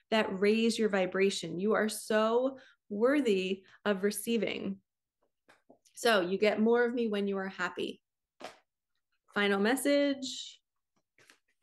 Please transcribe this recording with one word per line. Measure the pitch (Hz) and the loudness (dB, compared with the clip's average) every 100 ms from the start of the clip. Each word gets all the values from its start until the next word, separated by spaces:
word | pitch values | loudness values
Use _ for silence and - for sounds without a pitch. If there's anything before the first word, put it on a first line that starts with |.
| - | -4
that | 220 214 190 | -2 0 0
raise | 208 220 226 226 | 2 2 2 2
your | 214 | 0
vibration. | 196 180 190 196 196 165 170 | 0 0 0 0 0 -6 -4
You | 202 | 0
are | 190 214 | 2 0
so | - - 214 220 233 262 262 - _ - | -4 -2 0 2 2 0 -4 -16 _ -10
worthy | 202 240 294 240 190 185 190 - - 208 | 0 2 2 2 2 0 -4 -8 -6 -2
of | 196 | 0
receiving. | 202 208 - 233 196 - 196 196 _ _ _ _ _ _ _ _ _ - _ | 0 -2 -2 -2 -2 -4 -8 -10 _ _ _ _ _ _ _ _ _ -20 _
So | - 240 214 | -4 2 2
you | 175 190 | 2 2
get | 208 196 | 2 2
more | 220 240 | 2 4
of | 240 | 2
me | 247 233 | 0 -2
when | 202 202 | -2 -2
you | 196 | -4
are | 190 | -6
happy. | 196 180 - - - _ _ _ - - - _ _ _ _ _ _ _ | -6 -8 -6 -8 -10 _ _ _ -20 -20 -20 _ _ _ _ _ _ _
Final | 208 202 196 | -2 2 2
message. | 208 269 285 285 285 269 262 - - - _ _ _ _ _ _ _ _ _ _ | 2 0 2 2 2 -2 -6 -10 -14 -18 _ _ _ _ _ _ _ _ _ _